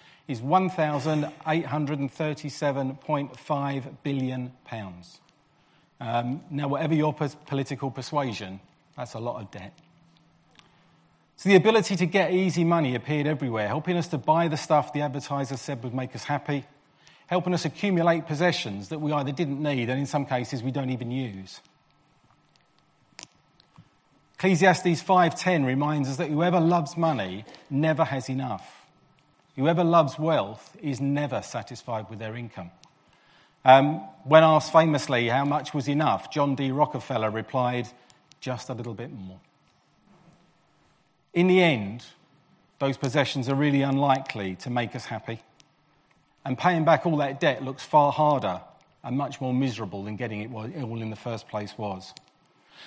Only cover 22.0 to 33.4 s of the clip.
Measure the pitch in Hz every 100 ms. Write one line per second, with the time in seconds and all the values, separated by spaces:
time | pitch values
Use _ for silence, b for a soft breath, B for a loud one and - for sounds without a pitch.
22 | _ _ _ _ _ _ _ _ _ _
23 | _ - - _ _ _ _ - - _
24 | _ _ _ - 190 170 190 170 180 160
25 | - 185 170 - 185 170 131 131 147 151
26 | 135 135 151 151 175 180 165 170 143 165
27 | 165 135 92 95 110 B B 139 160 151
28 | 156 135 117 131 127 98 - - _ _
29 | _ _ _ _ _ - 143 170 170 170
30 | 147 147 160 147 101 110 - - 147 120
31 | 139 143 147 117 - 120 107 123 - 110
32 | 101 107 110 117 117 - 87 - _ _
33 | b b b b